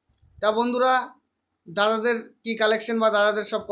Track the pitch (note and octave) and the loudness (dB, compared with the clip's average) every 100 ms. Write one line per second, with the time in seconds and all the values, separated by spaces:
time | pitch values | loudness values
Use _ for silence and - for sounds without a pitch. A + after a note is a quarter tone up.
0 | _ _ _ - G#3 A3 A#3+ B3 B3+ B3+ | _ _ _ -4 -2 0 -2 0 2 2
1 | B3 - _ _ _ _ - E3 G#3 A3 | -2 -14 _ _ _ _ -10 0 0 2
2 | A3+ A#3 - _ A3+ A3 G#3+ A3 A3+ A3+ | 0 -2 -6 _ -8 -2 0 0 0 0
3 | A3 G#3 G#3 G#3+ G3+ G#3+ G#3+ | 2 4 2 0 -4 -6 -4